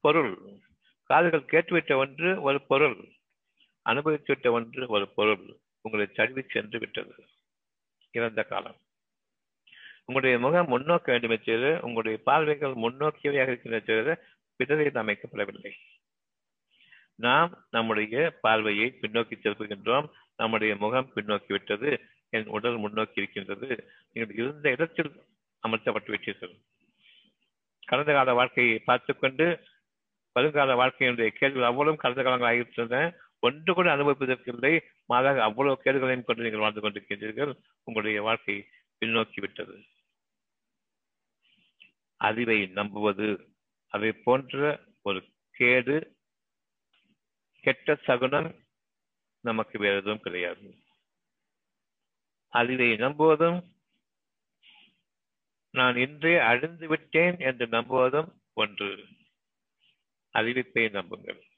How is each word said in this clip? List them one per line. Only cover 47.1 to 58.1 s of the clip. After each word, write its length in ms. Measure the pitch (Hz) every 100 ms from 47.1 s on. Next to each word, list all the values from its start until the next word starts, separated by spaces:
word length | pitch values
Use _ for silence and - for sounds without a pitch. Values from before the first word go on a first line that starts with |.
| _ _ _ _ _
கெட்ட 320 | - 131 - 147 -
சகுனம் 440 | 127 131 143 165 - _ _ _ _ _ _ _ _
நமக்கு 320 | 120 110 110 107
வேறு 200 | 101 98
எதுவும் 240 | 98 104 -
கிடையாது. 400 | 90 87 87 101 - _ _ _ _ _ _ _ _ _ _ _ _ _ _ _ _ _
அறிவை 380 | 120 120 127 120 110
நம்புவதும் 640 | 127 147 156 151 170 175 - _ _ _ _ _ _ _ _ _ _ _ _ _ _ _ _ _ _ _ _
நான் 220 | 131 127 123
இன்றே 400 | 131 147 160 170 117
அழிந்து 360 | 120 151 170 160
விட்டேன் 480 | 151 - 156 175 175
என்று 260 | 131 123 120
நம்புவதும் 640 | 113 120 131 127